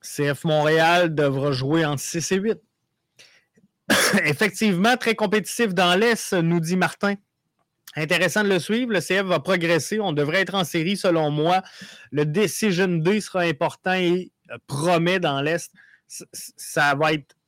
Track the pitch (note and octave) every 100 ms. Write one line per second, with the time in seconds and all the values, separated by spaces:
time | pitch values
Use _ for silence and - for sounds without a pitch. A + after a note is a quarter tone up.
0 | - - D3 C#3 E3+ D#3 D3+ D#3+ E3 F3
1 | F3 D3+ C#3+ C3+ C#3+ C3 C3+ D#3+ D#3 C#3
2 | - E3+ D3+ F#3+ G#3 A3 _ _ _ _
3 | _ _ - _ _ _ _ _ - -
4 | - G3+ D#3+ C#3+ G#3+ - G#3+ F3 G#3+ B3
5 | A#3 A3 G#3+ G#3+ F#3 - A#3 F3+ F3+ F3+
6 | A#3 A3 - F#3 E3 E3+ D#3+ F#3 E3+ -
7 | G3+ G3+ _ _ _ _ _ _ - -
8 | D#3 E3+ F3 G#3+ G#3 F#3 - A3 B3+ G3
9 | - G3+ G3 E3 D3+ F#3+ E3 E3+ - G#3+
10 | G3+ D3 D3 F3+ F#3 F#3+ E3+ E3+ D#3+ G3+
11 | G3 E3 D3+ D3 D#3+ F#3 F#3 - - -
12 | - C#3+ D3+ D#3+ G#3 - G#3+ F3 F#3 F3
13 | D#3 G#3+ - F#3 E3+ D#3+ E3 - F#3+ F#3
14 | F3 F3+ F3+ _ _ A#2 _ C#3 E3 E3+
15 | E3+ F#3 E3 C#3 C#3+ E3 - _ - _
16 | _ - - - - _ - - D3 C#3+
17 | D#3 D#3 C3 _